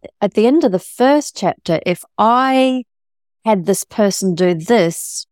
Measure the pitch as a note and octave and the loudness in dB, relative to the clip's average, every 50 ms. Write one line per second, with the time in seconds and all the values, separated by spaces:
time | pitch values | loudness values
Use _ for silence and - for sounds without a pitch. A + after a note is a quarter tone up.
0 | - - _ - - G3 - - G#3+ A#3+ C#4 E4 D4+ B3 F3+ F3+ - - - - | -6 -16 _ -4 -4 -2 0 2 2 4 4 4 2 2 0 -2 -6 -6 -4 0
1 | A#3+ C4+ C#4+ D4+ C#4+ - - - - F3 - - - - E3 D#3 - - F3 - | 2 2 2 2 0 -4 -8 -4 -4 -4 -4 -4 -4 -4 -2 -2 -2 -2 -4 -4
2 | - - _ - G#3 A3 A#3 B3 C4 C4+ C4 C4 C4 C4 B3+ B3+ B3 _ _ _ | -6 -10 _ 0 2 2 2 2 2 2 2 2 2 2 0 -2 -6 _ _ _
3 | _ _ _ _ _ _ _ _ - A3 A3 F#3+ E3 A#3 B3 - - - - - | _ _ _ _ _ _ _ _ -2 0 0 0 0 0 -2 -2 -4 -6 -4 0
4 | G#3+ G3+ F#3 - G3 F#3+ F3+ D#3+ F#3 F3+ F3 D#3+ D#3+ - A#3+ A#3 F3 E3+ E3 - | 0 0 0 -2 -2 -2 0 0 0 0 0 0 -2 0 2 2 2 0 -2 -6
5 | - - - - - _ | -10 -12 -12 -14 -14 _